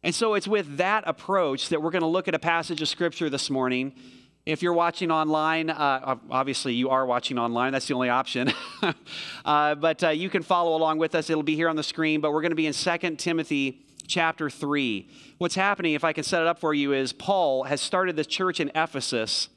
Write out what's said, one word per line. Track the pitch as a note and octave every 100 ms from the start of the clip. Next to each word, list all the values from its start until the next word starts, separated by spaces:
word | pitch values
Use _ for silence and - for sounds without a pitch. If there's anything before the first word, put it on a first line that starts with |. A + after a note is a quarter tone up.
And | E3+
so | E3 A3+
it's | G#3
with | G3 G#3 D#3
that | C#3+ F#3 G#3+ E3+
approach | D#3 - F#3+ D#3 C3+ -
that | D#3+
we're | D#3+
gonna | F3 D#3+
look | F3+ F#3
at |
a | E3
passage | E3+ E3 D#3+ D#3
of | D3+
Scripture | - F3 - D#3+
this | C3+ -
morning. | C3 B2+ B2+ C3+ - - - - _
If | - D#3
you're | F3
watching | E3+ E3+ - F3
online, | D#3+ D#3 D#3 D#3 D#3+ D#3+
uh, | D3+ C#3+ C3
ob-, | C3 B2 -
obviously | C3 C3 C3+ C#3
you | A#2+ C3
are | C3
watching | C3 B2 - B2
online. | A#2 A#2 B2+
That's | C3+ -
the |
only | B2+ B2
option. | B2 C3+ B2 B2 - - -
<laughs> | F3+ - - - - -
Uh, | - D3 D3+
but, | D3 D#3+ D#3
uh, | E3+
you | D#3 F#3+
can | F#3+
follow | - F3 E3+
along | D#3+ D#3+ D#3
with | D#3+
us. | E3 D3+
It'll | D#3
be | D3
here | D#3 E3
on |
the | D#3
screen, | D3 - D#3 D#3
but | D3+
we're | D3+
gonna | E3
be | D#3+ D#3
in |
Second | - F#3 E3+ F3 D#3
Timothy | F3+ E3 D3 C#3+ C3+ B2+ _ - -
chapter | F3+ E3 - D3+
three. | - D3 C#3+ B2+ G2+ - - - -
What's | F3
happening, | F#3+ G3 G3+ E3
if | D3
I | E3
can | D#3
set | - F3
it | E3
up | E3
for | D#3+
you, | D3 C#3+
is | C3+ C3
Paul | - - G3 D#3 C3
has | C3 C#3
started | - F#3 F#3
the | D#3
church | D3 - F#3 -
in | C#3+
Ephesus | D#3+ E3 C#3 - A#2+ A2 - -